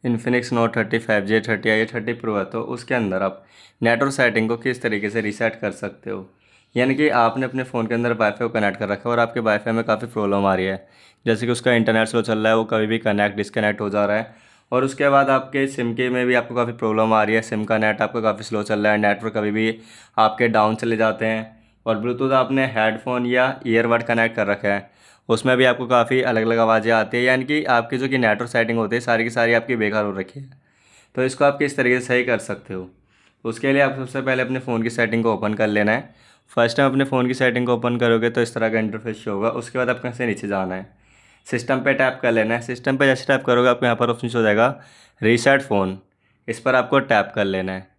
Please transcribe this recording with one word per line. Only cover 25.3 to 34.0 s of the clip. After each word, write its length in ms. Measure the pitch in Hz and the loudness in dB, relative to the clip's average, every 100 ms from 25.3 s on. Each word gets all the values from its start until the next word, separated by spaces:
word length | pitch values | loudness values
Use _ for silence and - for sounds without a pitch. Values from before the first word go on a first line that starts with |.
| 113 131 127 | 0 2 4
भी 80 | |
आपको 220 | 127 123 123 | 4 2 2
काफ़ी 340 | 123 117 131 | 2 4 2
अलग-अलग 360 | 127 113 113 113 | 2 0 2 2
आवाज़ें 320 | 113 113 110 | 4 4 4
आती 240 | 113 110 120 | 2 2 0
हैं, 80 | |
यानी 200 | 127 131 | 2 2
कि 180 | 131 151 143 | 0 -2 2
आपकी 320 | 120 117 131 | 0 2 -4
जो 100 | 131 | -2
कि 100 | 135 | 2
नेटवर्क 320 | 117 107 117 | 2 2 0
सेटिंग 280 | 120 113 117 | 0 0 0
होती 180 | 107 117 | 0 -2
है 40 | |
सारी 240 | 120 113 | 0 0
की 60 | 117 | 0
सारी 240 | 117 117 | 0 2
आपकी 220 | 117 113 120 | 2 0 -2
बेकार 280 | 104 107 | 0 0
हो 80 | 104 | -2
रखी 280 | 98 95 139 | -4 -8 -12
है। 100 | 135 - _ _ _ _ _ | -18 -20 _ _ _ _ _
तो 100 | - | -4
इसको 200 | 127 131 | -4 2
आप 140 | 143 143 | 2 2
किस 180 | 143 139 | -4 0
तरीके 240 | 123 127 | 0 0
से 60 | 123 | 0
सही 180 | 123 | 0
कर 140 | 127 113 | 0 -2
सकते 340 | - 98 - | -4 -12 -10
हो, 140 | 95 92 _ _ _ _ _ | -12 -12 _ _ _ _ _
उसके 280 | 113 110 139 | -10 -4 0
लिए 100 | 139 | 2
आप 140 | 135 | 2
सबसे 240 | 135 | 0